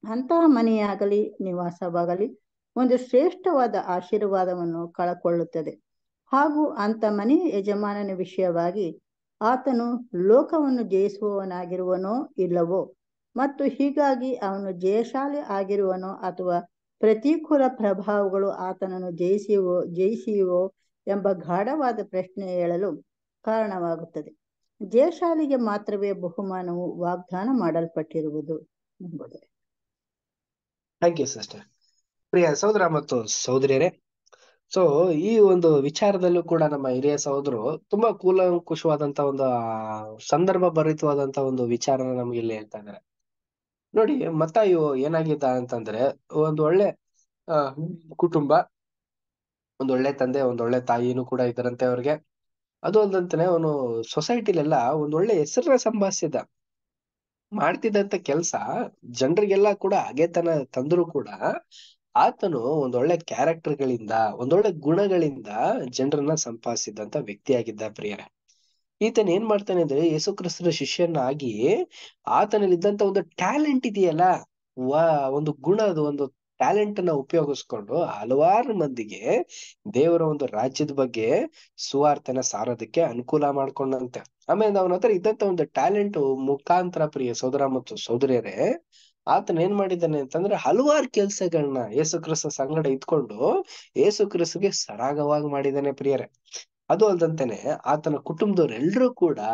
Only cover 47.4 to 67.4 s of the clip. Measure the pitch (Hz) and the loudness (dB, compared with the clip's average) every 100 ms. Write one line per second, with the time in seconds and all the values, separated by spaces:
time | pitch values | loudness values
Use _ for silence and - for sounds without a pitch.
47.4 | - 156 139 135 165 170 - - 175 160 | -2 0 0 -4 -10 -10 -16 -2 0 2
48.4 | 143 156 - _ _ _ _ _ _ _ | 4 2 2 _ _ _ _ _ _ _
49.4 | _ _ _ _ 135 127 135 139 127 135 | _ _ _ _ 0 2 0 0 0 2
50.4 | 131 120 117 127 123 120 123 123 123 127 | 0 0 0 0 0 0 0 -2 -2 0
51.4 | 123 120 123 123 127 123 127 156 _ _ | 0 0 -4 0 0 0 0 -2 _ _
52.4 | _ _ _ _ 170 214 208 185 180 165 | _ _ _ _ 2 2 4 0 0 0
53.4 | 175 170 160 147 123 113 113 - 147 240 | 2 2 2 0 -2 -4 -4 -6 -2 -2
54.4 | 208 175 147 151 120 156 151 156 202 196 | 0 0 2 2 2 0 -2 0 2 2
55.4 | 151 - 269 262 220 220 196 190 165 131 | 0 -2 2 2 2 0 -2 -2 -4 -4
56.4 | - _ _ _ _ _ _ _ _ _ | -8 _ _ _ _ _ _ _ _ _
57.4 | _ 208 151 180 226 202 202 190 180 143 | _ -2 -2 0 0 0 0 -2 -2 -2
58.4 | 170 - 135 170 240 _ - 120 135 175 | -2 -6 -6 -6 -8 _ -16 -2 0 2
59.4 | 208 196 208 202 190 190 - 127 170 170 | 2 4 4 2 0 0 -2 0 0 0
60.4 | 170 156 127 - 139 175 165 147 113 101 | 0 -2 -2 -6 0 0 2 -2 -6 -6
61.4 | 127 294 _ - - _ _ 117 180 247 | -4 -4 _ -20 -20 _ _ 2 2 2
62.4 | 202 143 120 156 131 123 147 170 160 107 | -4 -2 -2 0 0 0 0 0 -4 -2
63.4 | 143 165 160 143 135 120 107 110 113 104 | 0 0 -4 -2 -2 -2 -2 0 0 -2
64.4 | 123 175 214 160 139 165 202 180 160 131 | 0 2 2 0 0 2 2 2 0 -2
65.4 | 104 107 151 240 131 127 131 147 143 156 | -8 -4 -2 -2 -4 -4 -2 0 0 -2
66.4 | 127 117 - - - 104 104 151 120 101 | -4 -8 -6 -6 -6 -8 -8 -6 -8 -12